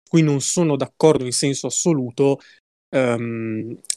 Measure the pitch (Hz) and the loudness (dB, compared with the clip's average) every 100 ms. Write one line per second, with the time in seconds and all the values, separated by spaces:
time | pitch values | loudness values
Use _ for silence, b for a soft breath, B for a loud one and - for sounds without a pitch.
0 | _ 170 151 139 - - 165 139 131 - | _ 2 2 2 -2 0 0 0 -4 2
1 | 160 139 127 - 143 135 131 - 180 151 | 4 4 0 -2 -2 -2 -4 -2 0 0
2 | 123 120 139 139 b b _ _ _ 135 | -2 0 0 0 b b _ _ _ 0
3 | 127 117 117 113 113 110 110 - - | 0 0 -4 -6 -6 -6 -8 -10 -10